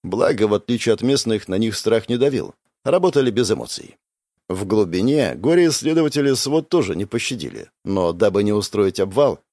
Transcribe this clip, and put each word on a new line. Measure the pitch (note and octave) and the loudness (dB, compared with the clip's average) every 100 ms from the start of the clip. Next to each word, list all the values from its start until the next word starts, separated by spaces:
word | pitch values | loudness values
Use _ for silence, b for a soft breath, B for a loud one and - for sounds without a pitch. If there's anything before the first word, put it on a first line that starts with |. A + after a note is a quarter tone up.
Благо, | F#2 G2+ - A2+ G#2+ | -4 0 2 2 2
в | |
отличие | G2+ - A#2+ - | 2 0 -2 0
от | G#2+ | 0
местных, | B2 C#3 A#2 A2 - | 2 0 0 -4 -2
на | F#2+ | -2
них | A2 G2+ | -2 -2
страх | A2+ A2+ G#2 | 0 0 0
не | A#2+ | 0
давил. | C3+ B2+ - _ _ _ | 0 0 -6 _ _ _
Работали | - F3+ F3+ C#3+ B2+ | 0 2 2 2 2
без | G#2+ G#2+ | 0 0
эмоций. | E2 A#1 - - _ _ _ _ _ - | -2 -4 -12 -14 _ _ _ _ _ -10
В | F#2 G2 | -8 0
глубине | G#2+ F#2 F2+ A#2 D3 G#2 B1+ | 0 2 0 0 2 0 0
горе-исследователи | B2 F3 E3+ C#3+ D3 D#3+ D3+ D3 C#3 | 2 4 2 0 0 0 0 0 0
свод | B2+ C3+ D#3 - | 0 0 -2 0
тоже | F3 G2+ E2+ | 0 0 -4
не | G#2 | -4
пощадили, | A#2 - A#2+ C#2 - - _ | -4 -4 -8 -10 -12 -18 _
но, | - G2 F2 | -4 0 0
дабы | E2+ G#2+ F#2+ | 2 2 2
не | G#2 | 0
устроить | G#2 G2 G#2 F#2+ F#2 | 0 -2 0 0 0
обвал | G2 G2+ C#3+ E2 _ | -2 2 0 0 _